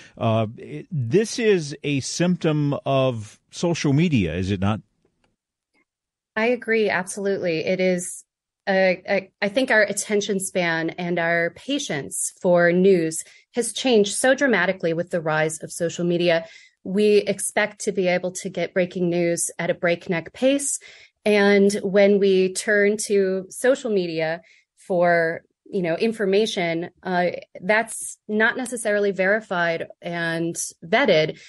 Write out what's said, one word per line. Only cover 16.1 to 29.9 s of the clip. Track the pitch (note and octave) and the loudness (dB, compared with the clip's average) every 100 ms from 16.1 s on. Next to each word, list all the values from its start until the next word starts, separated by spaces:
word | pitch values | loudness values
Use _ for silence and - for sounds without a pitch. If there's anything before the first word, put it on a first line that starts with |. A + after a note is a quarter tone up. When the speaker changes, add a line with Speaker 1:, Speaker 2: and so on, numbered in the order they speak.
| E3+ F3 E3 E3 - - _ F#3+ | 0 2 0 -2 -20 -20 _ -4
Speaker 2:
We | F#3+ G#3 G#3 | 2 4 4
expect | G#3 F#3+ - A3 G#3 - | 2 -4 -4 -2 -2 -4
to | G#3+ | -6
be | F#3+ F3+ | -2 0
able | F3+ F3+ | 0 -2
to | F#3 F#3+ | -8 -8
get | F3+ E3+ | -6 -4
breaking | F#3+ F3+ F#3 F3 | -2 -2 -2 -2
news | F3 E3+ E3+ - - | 0 0 -2 -4 -6
at | E3+ | -4
a | |
breakneck | F3+ F3 E3+ - E3 - | -2 0 -2 -2 -6 -6
pace. | - C4 C#4 C#4 - - - - _ G#3+ | -2 0 0 -2 -8 -10 -20 -20 _ 0
And | G#3 G3+ G3+ G3 G#3 | 4 6 6 4 2
when | G3 G3+ G3+ G3+ | 0 4 6 4
we | G3 F#3 F#3 | 4 4 2
turn | F#3 - G#3 G3+ A3 - | -2 0 2 2 0 0
to | G3+ F#3+ F#3+ F#3 | 0 0 -2 -8
social | - B3 C4 A#3+ | -2 0 0 0
media | G3+ F3 D#3+ D#3+ E3+ _ _ _ _ | -2 -2 -2 -4 -4 _ _ _ _
for | - F3+ F3 E3+ E3 E3 _ _ - | -4 2 4 4 2 -4 _ _ -8
you | G3+ | -4
know, | F3 E3 | -2 0
information, | A3+ A3+ G3 G3 A3 G3+ E3+ E3 F3 _ | -2 0 2 2 2 -2 -2 -2 -6 _
uh, | F#3 F3+ F3+ - - - | -4 0 0 -2 -12 -10
that's | F#3 G#3+ A3+ - - - - | -2 0 -2 -8 -14 -14 -4
not | G#3+ A3+ A#3+ | 0 0 0
necessarily | B3 A#3+ G#3+ G#3 G3+ | -6 -6 -2 0 0
verified | F#3+ F#3 A3 A3 F3+ E3+ E3 - | 0 0 0 -2 -2 -2 -2 -8